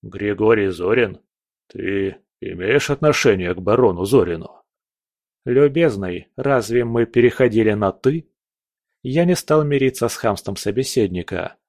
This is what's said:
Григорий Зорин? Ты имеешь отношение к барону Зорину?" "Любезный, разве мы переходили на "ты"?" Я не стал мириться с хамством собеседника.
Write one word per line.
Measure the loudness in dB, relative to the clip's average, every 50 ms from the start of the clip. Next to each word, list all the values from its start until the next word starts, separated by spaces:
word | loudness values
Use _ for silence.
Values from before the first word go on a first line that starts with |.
| -20
Григорий | -16 -12 -6 -4 -4 -2 0 2 2 4 4 2 -2
Зорин? | -2 -2 -2 0 2 2 0 -2 -4 -12 _ _ _ _ _ _ _ _ _
Ты | _ -14 -10 -6 -4 -4 -2 -4 -4 -6 -10 _ _ _ _
имеешь | -14 -12 -10 -6 -2 0 0 0 0 0
отношение | -4 0 0 0 0 2 2 2 2 2 0 -4 -4
к | -4
барону | 0 0 2 4 4 2 2 0 -2
Зорину?" | 2 4 4 4 2 -2 -8 -8 -14 -18 _ _ _ _ _ _ _ _ _ _ _ _ _ _ _ _ _ _
"Любезный, | 0 2 4 4 4 2 2 0 0 0 -2 -6 -6 -8 -8 -10 _ _
разве | -6 -2 0 0 0 0 0 0 0 0
мы | 0 0 0 0 2
переходили | 2 4 4 4 4 4 0 2 4 2 2 2 2
на | 2 0 -2
"ты"?" | -2 _ -2 0 0 0 -6 _ _ _ _ _ _ _ _ _ _ _ _ _ _ _
Я | _ -4 -2 0 2
не | 2 0
стал | -2 0 0 2 2 2
мириться | 2 0 2 2 0 0 0 -4 -4
с | -4
хамством | -2 -2 -2 -2 -2 -6 -10 -10 -6
собеседника. | -6 -4 -4 -4 -4 -2 0 0 0 0 -2 -6 -8 -6 -8 -8 -8 -8 -12 _ _